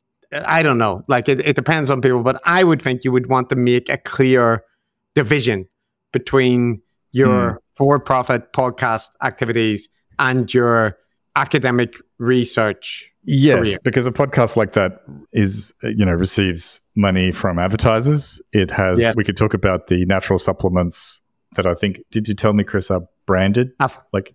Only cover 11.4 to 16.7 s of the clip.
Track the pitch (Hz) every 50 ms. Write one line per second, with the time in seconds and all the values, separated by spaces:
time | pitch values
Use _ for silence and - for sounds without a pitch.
11.4 | 139 139 - 147 123 127 120 123 120 117 - - - _ _ - 120 117 127 123
12.4 | 120 120 - 120 113 104 98 - - - - - - - _ _ _ - 143 135
13.4 | 139 147 127 - 117 107 98 92 - 131 - 135 120 127 110 - 143 135 - 135
14.4 | 120 110 - 117 107 - - 107 98 92 92 - _ - 69 71 - - - -
15.4 | 104 95 101 104 - - - _ - 113 110 107 104 92 85 85 92 92 - -
16.4 | 98 92 87 82 - -